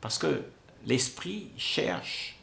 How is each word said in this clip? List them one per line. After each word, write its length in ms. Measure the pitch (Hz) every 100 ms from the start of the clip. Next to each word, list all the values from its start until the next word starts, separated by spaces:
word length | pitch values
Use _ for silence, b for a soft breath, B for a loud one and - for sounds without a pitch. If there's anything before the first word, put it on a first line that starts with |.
Parce 160 | 113 -
que 260 | 165 143 - - - -
l'esprit 640 | - 127 - - 175 208 - -
cherche 800 | - - - - - - - -